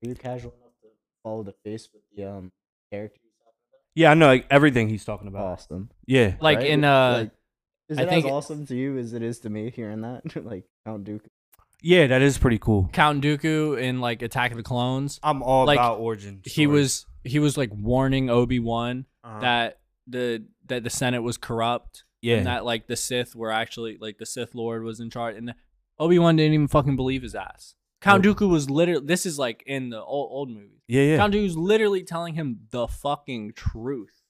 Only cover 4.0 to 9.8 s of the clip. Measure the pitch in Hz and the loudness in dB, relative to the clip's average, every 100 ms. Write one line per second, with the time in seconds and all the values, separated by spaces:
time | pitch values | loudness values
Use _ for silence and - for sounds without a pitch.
4 | 165 196 151 131 - 143 151 120 110 107 | 6 8 8 6 6 6 6 4 0 -2
5 | - 104 104 98 98 87 - 82 104 _ | -8 -12 -10 -10 -8 -10 -12 -12 -12 _
6 | - 131 110 92 156 147 139 151 147 139 | 0 4 4 4 2 2 2 2 4 6
7 | 127 120 113 - _ _ _ _ - 151 | 4 2 -2 -10 _ _ _ _ -8 -4
8 | 170 165 143 139 147 151 143 123 135 135 | 0 2 0 -2 -6 -10 -8 -4 -4 -4
9 | 117 117 117 123 113 104 110 123 | -6 -6 -6 -6 -8 -8 -8 -10